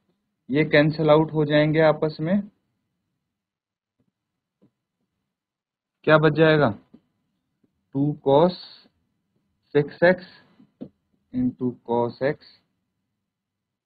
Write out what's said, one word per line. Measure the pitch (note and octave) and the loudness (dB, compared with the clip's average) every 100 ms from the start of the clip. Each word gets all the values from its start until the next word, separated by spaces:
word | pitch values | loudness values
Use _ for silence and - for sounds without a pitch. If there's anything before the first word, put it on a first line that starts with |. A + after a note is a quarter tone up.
| _ _ _ _ - | _ _ _ _ -8
ये | C#3 D#3 | -4 0
कैंसिल | D3+ D3+ D#3 D#3 | 0 0 -2 0
आउट | D3+ D#3 | 2 0
हो | D#3 | -4
जाएंगे | D3 D3+ D3+ D#3 | -2 0 0 0
आपस | D#3 D3+ D#3 D#3 | 0 0 -6 -6
में। | D#3+ G3+ G3 _ _ _ _ _ _ _ _ _ _ _ _ _ _ _ _ _ _ _ _ _ _ _ _ _ _ _ _ _ _ _ _ _ _ _ D3+ | -4 -4 -6 _ _ _ _ _ _ _ _ _ _ _ _ _ _ _ _ _ _ _ _ _ _ _ _ _ _ _ _ _ _ _ _ _ _ _ 2
क्या | D#3 | 4
बच | D#3 | 6
जाएगा, | D3 D#3+ D#3 B2+ G2 _ _ _ _ _ _ _ _ _ _ _ | 4 2 4 0 -2 _ _ _ _ _ _ _ _ _ _ _
टू | C#3 D3 D3 C3+ | -6 -6 -4 0
cos | C#3 F3+ - - - _ _ _ _ _ _ _ _ _ | 2 2 -2 -20 -20 _ _ _ _ _ _ _ _ _
सिक्स | C#3+ C#3+ - | -4 -4 0
एक्स | E3+ F3+ - - _ _ _ _ - _ _ _ _ | 0 0 -6 -20 _ _ _ _ -20 _ _ _ _
into | B2+ B2+ - B2 A#2+ | -6 -6 -4 -8 -8
cos | - A#2+ A#2+ A#2 | -6 -4 -4 -4
x | C3+ - _ _ _ _ _ _ _ _ _ _ _ _ _ _ | -6 -6 _ _ _ _ _ _ _ _ _ _ _ _ _ _